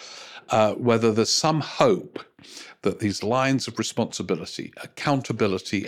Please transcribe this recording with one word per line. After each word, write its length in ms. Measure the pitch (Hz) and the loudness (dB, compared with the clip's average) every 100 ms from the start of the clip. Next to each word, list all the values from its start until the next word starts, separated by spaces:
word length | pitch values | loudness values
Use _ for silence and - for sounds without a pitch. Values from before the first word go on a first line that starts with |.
| - - - - - | -18 -18 -18 -18 0
uh, 220 | 113 107 | 4 4
whether 380 | - 120 113 113 | 2 2 4 4
there's 200 | 107 107 | 4 2
some 280 | - 156 156 | 2 2 0
hope 640 | - - 135 90 - - - _ - - - - | -2 2 4 4 -2 -14 -18 _ -20 -20 -20 -6
that 160 | 101 85 | -4 -2
these 240 | 107 95 | -2 -2
lines 460 | 101 127 135 135 - | -2 0 2 0 -2
of 100 | 117 | -4
responsibility, 960 | - - 110 - 95 85 - - - - | -4 -2 -4 -4 -2 -4 -4 -10 -10 -12
accountability, 1040 | - - 151 139 - 113 107 92 - 101 | -16 -6 0 0 -2 -2 0 -2 -2 -4